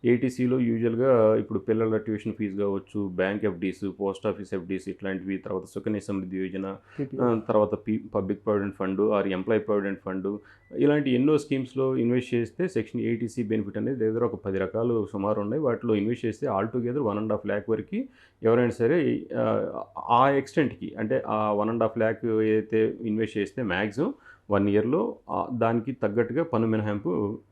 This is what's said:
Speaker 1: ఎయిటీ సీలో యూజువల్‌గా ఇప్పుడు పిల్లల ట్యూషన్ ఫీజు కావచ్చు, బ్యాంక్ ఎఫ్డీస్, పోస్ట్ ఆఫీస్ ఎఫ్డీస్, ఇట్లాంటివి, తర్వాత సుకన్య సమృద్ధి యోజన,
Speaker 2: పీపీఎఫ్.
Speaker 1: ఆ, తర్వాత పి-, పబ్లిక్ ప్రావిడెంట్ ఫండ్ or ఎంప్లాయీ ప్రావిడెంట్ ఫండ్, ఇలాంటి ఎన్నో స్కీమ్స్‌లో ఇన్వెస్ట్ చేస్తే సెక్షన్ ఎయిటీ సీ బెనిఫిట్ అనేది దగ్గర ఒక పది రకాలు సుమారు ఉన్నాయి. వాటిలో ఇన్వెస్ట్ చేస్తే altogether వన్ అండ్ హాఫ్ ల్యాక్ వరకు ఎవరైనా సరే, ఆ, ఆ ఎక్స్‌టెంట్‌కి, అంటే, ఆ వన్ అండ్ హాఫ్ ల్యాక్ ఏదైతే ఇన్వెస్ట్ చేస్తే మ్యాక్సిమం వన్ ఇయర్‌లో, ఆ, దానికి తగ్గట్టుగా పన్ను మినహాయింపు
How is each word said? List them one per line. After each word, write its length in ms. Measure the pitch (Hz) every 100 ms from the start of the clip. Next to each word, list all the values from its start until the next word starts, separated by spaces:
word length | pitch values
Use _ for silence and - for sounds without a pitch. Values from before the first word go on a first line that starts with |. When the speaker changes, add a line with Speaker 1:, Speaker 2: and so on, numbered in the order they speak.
Speaker 1:
ఎయిటీ 260 | 123 120 127
సీలో 300 | 123 127 131
యూజువల్‌గా 760 | 120 117 117 113 131 123 110 110
ఇప్పుడు 220 | 104 107
పిల్లల 380 | - 110 110 107
ట్యూషన్ 360 | 110 107 113
ఫీజు 240 | - 104 95
కావచ్చు, 520 | 101 98 - 104 101
బ్యాంక్ 360 | 90 95 104
ఎఫ్డీస్, 460 | 104 90 95 90 101 90
పోస్ట్ 260 | 98 95 107
ఆఫీస్ 280 | 98 92
ఎఫ్డీస్, 340 | 98 87 95 98
ఇట్లాంటివి, 500 | 90 98 92 92 95
తర్వాత 260 | 95 95
సుకన్య 360 | 92 - 113 107
సమృద్ధి 380 | - 98 92 95
యోజన, 380 | 95 95 95 98 _ -
Speaker 2:
పీపీఎఫ్. 240 | 135 131
Speaker 1:
ఆ, 180 | 123 113 113
తర్వాత 260 | 110 104
పి-, 360 | 107 - 110 -
పబ్లిక్ 300 | 107 98 104
ప్రావిడెంట్ 320 | - 104 101 95
ఫండ్ 240 | 95 95
or 260 | 107 104 98
ఎంప్లాయీ 360 | 92 95 110
ప్రావిడెంట్ 380 | 104 104 98 95
ఫండ్, 380 | 98 95 95 104 - - _ 120
ఇలాంటి 340 | 139 147 135
ఎన్నో 280 | 123 139 151
స్కీమ్స్‌లో 580 | 147 135 123 131 131 131
ఇన్వెస్ట్ 380 | 117 123 123
చేస్తే 340 | 120 113 - 185
సెక్షన్ 320 | 127 107 123
ఎయిటీ 280 | 110 117 117
సీ 140 | -
బెనిఫిట్ 360 | 107 110 101 104
అనేది 200 | 117 131
దగ్గర 260 | 110 113
ఒక 100 | 120
పది 240 | - 98 95
రకాలు 480 | 95 107 120 113 101
సుమారు 280 | 104 98 107
ఉన్నాయి. 220 | 101 139
వాటిలో 320 | 143 117 120
ఇన్వెస్ట్ 300 | 107 104 120
చేస్తే 220 | 117 104 139
altogether 540 | 98 107 123 120 131
వన్ 180 | 120 104
అండ్ 140 | 107
హాఫ్ 140 | 107 104
ల్యాక్ 240 | 101 104
వరకు 320 | 110 - 208 269 _ - _
ఎవరైనా 280 | 113 120 120
సరే, 560 | 113 117 170 131 120 - 117
ఆ, 460 | 117 110 101 - - - -
ఆ 200 | 117 135
ఎక్స్‌టెంట్‌కి, 640 | 139 139 - 131 - - -
అంటే, 240 | 110 131 -
ఆ 260 | 107 107
వన్ 160 | 104 107
అండ్ 140 | 117
హాఫ్ 160 | 113 117
ల్యాక్ 280 | 110 110 120
ఏదైతే 680 | 110 110 107 107 110 110 104
ఇన్వెస్ట్ 380 | 113 107 110 110
చేస్తే 240 | 98 -
మ్యాక్సిమం 520 | 113 90 107 107 190 285 - - -
వన్ 180 | 101 101
ఇయర్‌లో, 480 | 101 110 156 226 - -
ఆ, 180 | 92 -
దానికి 400 | 123 113 117 113
తగ్గట్టుగా 500 | 123 104 107 117 127
పన్ను 260 | 165 117 113
మినహాయింపు 680 | 110 107 104 113 175 101 113 _